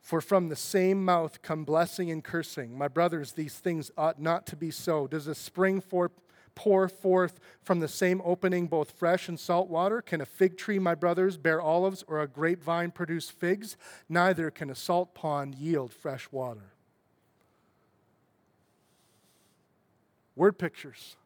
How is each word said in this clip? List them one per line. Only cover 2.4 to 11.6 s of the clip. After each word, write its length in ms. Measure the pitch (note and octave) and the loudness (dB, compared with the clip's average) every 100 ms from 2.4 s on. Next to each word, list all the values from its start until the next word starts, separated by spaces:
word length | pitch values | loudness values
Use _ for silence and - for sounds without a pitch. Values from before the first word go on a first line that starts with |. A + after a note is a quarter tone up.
| D#3+ - A#2+ B2+ | -6 -10 -10 -6
My 120 | C#3+ | -4
brothers, 460 | C3+ F3 E3+ C#3 | 2 0 0 -8
these 260 | - D3+ - | -8 -10 -6
things 320 | F#3 E3 C#3+ - | -4 -2 -4 -2
ought 240 | D#3 D3+ | -2 0
not 280 | D#3 E3+ - | -2 -2 -4
to 80 | D3+ | -8
be 160 | E3 | -8
so. 340 | - - D#3 C3+ | -6 -2 0 0
Does 220 | D3+ D3 | -4 -6
a 80 | D3+ | -10
spring 440 | - - F#3+ F#3+ | -10 0 2 2
for-, 320 | - F3+ F3 _ _ _ _ - | -2 -2 -2 _ _ _ _ -4
pour 340 | G#3+ F#3+ F#3 | 4 4 4
forth 500 | - F#3+ F#3 F3+ - - _ | 0 2 4 4 -2 -20 _
from 200 | - F3 | 0 0
the 60 | D#3 | 0
same 320 | - F#3 F#3 F3+ | 0 2 2 0
opening 400 | F3 F#3 F3+ E3+ | 0 2 0 0
both 240 | E3 D3 | 0 -2
fresh 400 | - E3+ F3+ - | 0 2 2 -2
and 100 | E3 | -10
salt 300 | - F3 F#3 | 0 0 0
water? 320 | E3 F#3 A3+ | 0 0 -2
Can 200 | - E3 | -4 -6
a 40 | C#3 | -6
fig 320 | - F#3+ F#3+ | 2 2 2
tree, 220 | - G3+ | -2 0
my 160 | F#3 E3 | 2 2
brothers, 420 | F3 F3 F#3+ E3+ | 2 2 2 2
bear 240 | D#3 D#3+ | 2 2